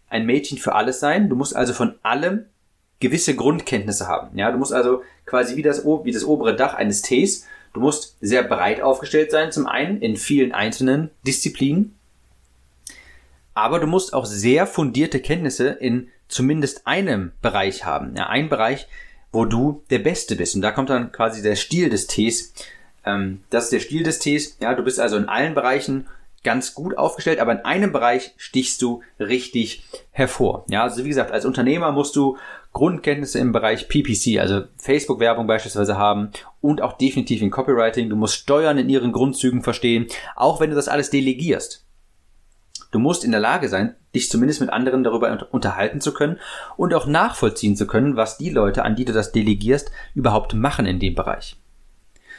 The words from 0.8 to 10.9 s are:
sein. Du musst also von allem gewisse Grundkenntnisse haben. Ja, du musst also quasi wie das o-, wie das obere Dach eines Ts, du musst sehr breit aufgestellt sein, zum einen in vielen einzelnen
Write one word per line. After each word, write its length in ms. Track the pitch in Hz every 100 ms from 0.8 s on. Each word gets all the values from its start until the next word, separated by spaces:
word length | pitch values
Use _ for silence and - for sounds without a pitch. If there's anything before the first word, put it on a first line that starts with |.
| 117 127
sein. 280 | 147 175 202
Du 60 |
musst 220 | 127 143 -
also 160 | 127
von 240 | 117 113 -
allem 400 | 110 131 170 208 - _ _ _ _ -
gewisse 360 | 123 160 - 131
Grundkenntnisse 720 | 131 160 - 117 101 101 90
haben. 280 | 87 - 98
Ja, 140 | 107
du 80 | 120
musst 140 | 135
also 300 | 127 - 127 - _
quasi 300 | - 127 120
wie 80 | 135
das 220 | 151 143
o-, 200 | 151 156
wie 60 | 123
das 140 | 113
obere 320 | - 151 - 104
Dach 180 | 104
eines 280 | - 104 104
Ts, 440 | - 127 196 - - - -
du 60 | -
musst 380 | 135 147 - -
sehr 220 | 104 127
breit 380 | - 87 92 -
aufgestellt 500 | 135 135 147 156 156
sein, 220 | 156 156
zum 160 | 151 135
einen 340 | 123 156 202
in 140 | 113 101
vielen 340 | - 143 123
einzelnen 600 | - 110 - 131